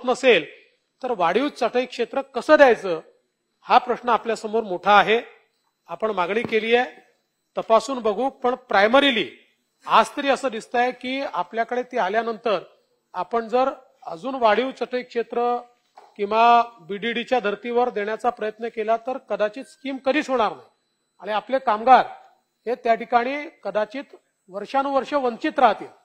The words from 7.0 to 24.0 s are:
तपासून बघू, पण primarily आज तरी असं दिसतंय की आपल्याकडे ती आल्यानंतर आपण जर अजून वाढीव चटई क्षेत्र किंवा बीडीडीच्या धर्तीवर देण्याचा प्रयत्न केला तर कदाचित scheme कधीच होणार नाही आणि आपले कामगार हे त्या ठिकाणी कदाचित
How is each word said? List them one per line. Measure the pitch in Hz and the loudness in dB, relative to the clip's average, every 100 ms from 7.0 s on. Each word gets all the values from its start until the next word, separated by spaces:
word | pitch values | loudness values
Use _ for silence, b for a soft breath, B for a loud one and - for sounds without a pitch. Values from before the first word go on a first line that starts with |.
| _ _ _ _ _ 185 | _ _ _ _ _ -8
तपासून | 202 220 269 254 | 0 2 2 -4
बघू, | 214 196 262 | -4 -2 -4
पण | - 247 | -4 -4
primarily | 254 - 208 214 269 277 220 131 - _ _ _ _ 147 | -4 0 2 4 4 4 2 -4 -10 _ _ _ _ 2
आज | 196 214 294 | 4 4 0
तरी | 277 | -2
असं | 233 262 | -2 -4
दिसतंय | 220 - 240 247 | -8 -4 -2 -2
की | 247 254 269 269 | -4 -8 -8 -6
आपल्याकडे | 170 175 226 226 247 | -6 -6 -6 -4 -6
ती | 247 240 | -6 -4
आल्यानंतर | 185 220 233 220 233 175 - _ _ _ _ | -2 -2 -4 -4 -4 -4 -6 _ _ _ _
आपण | 180 180 233 220 | -10 -6 -6 -2
जर | 247 262 - _ _ | 0 0 -4 _ _
अजून | - 165 247 | -16 -12 -10
वाढीव | 262 220 208 262 | 0 2 2 -2
चटई | - 240 247 | -6 -6 -6
क्षेत्र | 247 240 226 233 240 240 - _ _ _ - - | -6 -8 -6 -4 -2 -4 -8 _ _ _ -18 -8
किंवा | 202 220 233 233 233 - | -2 4 6 6 2 -6
बीडीडीच्या | 160 202 233 233 - 247 | -14 -8 -6 -4 -2 0
धर्तीवर | 208 202 240 240 247 | 0 -4 -4 -2 0
देण्याचा | 202 208 220 240 | -2 -6 -4 -4
प्रयत्न | - 214 214 233 | -4 -6 -8 -10
केला | 226 214 226 | -6 -2 -2
तर | 247 262 | -4 -10
कदाचित | - 202 208 269 | -6 -4 -4 -4
scheme | 233 _ 262 269 | -16 _ -10 -4
कधीच | 262 294 262 | -2 -2 0
होणार | 247 202 | 0 0
नाही | - - _ _ _ _ _ | -4 -16 _ _ _ _ _
आणि | 202 | -6
आपले | 208 - 262 | -6 -4 -2
कामगार | 240 214 240 240 - - _ _ _ _ | 0 2 6 6 6 -6 _ _ _ _
हे | 214 | -8
त्या | 247 233 | -4 0
ठिकाणी | 226 233 240 240 285 294 - | -2 0 -2 0 -6 -10 -14
कदाचित | 202 202 214 269 | -8 -6 -6 -8